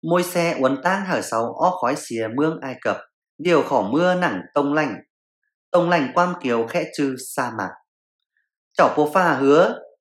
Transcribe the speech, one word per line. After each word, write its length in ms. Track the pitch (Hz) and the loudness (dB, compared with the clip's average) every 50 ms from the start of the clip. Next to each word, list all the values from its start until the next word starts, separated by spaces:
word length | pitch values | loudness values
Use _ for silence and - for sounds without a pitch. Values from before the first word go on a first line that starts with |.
| - | -2
Môi 200 | 160 170 180 175 | 0 0 0 0
xe 340 | - - 175 170 170 160 - | 0 -2 -2 0 0 -2 0
uốn 220 | 131 131 139 139 - | 0 0 0 0 -2
tang 220 | 175 190 202 196 | -2 -2 -2 -2
hở 160 | 190 170 117 | -4 -4 -4
sầu 320 | - - - 113 117 113 - | -4 -4 -4 -4 -4 -4 -2
o 160 | - 139 185 | 0 0 0
khói 260 | 180 - - 120 139 143 | 0 0 -2 -2 -2 -4
xìa 300 | - - 120 113 110 110 113 131 | -6 -8 -6 -6 -6 -4 -2 -2
mương 220 | 147 160 160 - | 0 0 -2 -4
Ai 140 | - 135 123 - | -8 -12 -12 -6
Cập. 160 | - 117 98 - - _ _ _ _ _ _ _ | -4 -4 -4 -4 -8 _ _ _ _ _ _ _
Điều 240 | 147 180 170 147 | 0 2 2 2
khỏ 200 | 135 - 143 123 | 2 2 0 0
mưa 340 | 101 - 117 151 175 180 180 | 0 0 0 2 2 2 2
nẳng 260 | 180 180 160 113 92 87 - _ | 2 0 -2 -2 -4 -10 -4 _
tông 200 | 147 139 143 143 | -2 0 0 0
lành. 220 | 156 151 135 104 - - _ _ _ _ _ _ _ _ _ _ _ _ _ | 0 -2 -2 -4 -10 -14 _ _ _ _ _ _ _ _ _ _ _ _ _
Tông 180 | - 180 175 170 | 2 2 4 4
lành 220 | 180 170 143 123 - | 2 2 2 0 2
quam 200 | 175 175 180 180 180 | 0 0 0 0 -4
kiều 260 | - 131 120 117 117 113 | -4 -2 0 0 0 -2
khẽ 180 | - 175 156 160 - - | -2 -4 -4 -4 -4 -4
trừ 180 | 147 135 131 127 127 - - | -2 -2 -2 -6 -10 -10 -6
sa 160 | - 131 120 113 107 | -6 -6 -4 -4 -6
mạc. 120 | 98 90 - - _ _ _ _ _ _ _ _ _ _ _ _ _ _ _ _ _ _ _ - | -8 -8 -8 -14 _ _ _ _ _ _ _ _ _ _ _ _ _ _ _ _ _ _ _ 2
Chảo 160 | 170 127 - - | 2 4 4 2
bùa 140 | 151 147 - | 0 2 2
pha 200 | 190 185 170 147 | 2 2 2 2
hứa 460 | 127 139 135 143 156 185 220 247 - - - _ _ | 2 4 6 6 6 6 4 2 -6 -12 -20 _ _